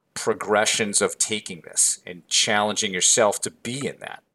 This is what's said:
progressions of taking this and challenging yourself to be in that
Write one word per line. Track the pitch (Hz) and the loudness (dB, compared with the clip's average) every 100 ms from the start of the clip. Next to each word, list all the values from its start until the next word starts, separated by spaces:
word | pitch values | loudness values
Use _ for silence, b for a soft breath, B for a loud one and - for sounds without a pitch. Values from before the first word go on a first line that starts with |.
| _ | _
progressions | - - 101 - 104 107 - 107 98 | -6 -2 -2 2 2 4 2 0 2
of | 98 - | 0 0
taking | - 107 - 87 | -2 -4 -6 -14
this | - - - - 92 | -8 0 0 0 -8
and | 87 - | -16 -4
challenging | - - 104 104 101 104 | 0 2 2 2 0 -2
yourself | 92 - - 107 - | 0 2 4 4 2
to | - | -4
be | - 120 117 113 | -8 -10 -6 -6
in | - | -8
that | - - _ | -12 -16 _